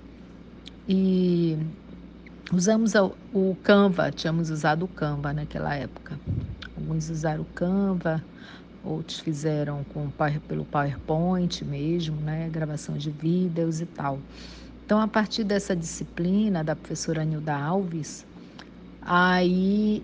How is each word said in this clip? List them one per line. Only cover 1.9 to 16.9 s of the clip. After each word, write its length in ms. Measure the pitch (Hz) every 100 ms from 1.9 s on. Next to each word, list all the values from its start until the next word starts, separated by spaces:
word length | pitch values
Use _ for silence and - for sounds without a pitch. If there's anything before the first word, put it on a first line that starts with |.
| - - - - - -
usamos 460 | 180 180 220 226 208
a, 80 |
o 500 | 190 - - 196 190 180
Canva, 480 | - 202 202 175 143
tínhamos 380 | - 165 160 160
usado 380 | 156 165 170 185
o 20 |
Canva 460 | - 151 143 143
naquela 400 | 147 147 151 151
época. 440 | 143 123 - - - - - - - -
Alguns 360 | 160 156 160 156
usaram 320 | 160 160 156
o 40 | 165
Canva, 680 | - 180 196 196 180 165 160 - - - - - -
outros 380 | - 160 160 -
fizeram 640 | 165 147 156 151 147 143 139
com 140 | 151 143
o 40 |
Power-, 300 | - 151 151 -
pelo 160 | 156
PowerPoint 1000 | 147 147 143 127 - 160 175 185 170 -
mesmo, 520 | 143 143 156 175 156 151
né? 320 | 151 160 165
Gravação 460 | 160 151 151 - 151
de 140 | 151
vídeos 720 | 147 160 180 185 165 165 160
e 40 | 170
tal. 320 | - 143 139 - - - - - - -
Então, 140 | 214
a 60 | 214
partir 380 | 220 208 -
dessa 320 | 202 202 202 180
disciplina 880 | 165 - 160 - 175 196 214 175
da 100 | 156
professora 500 | 151 -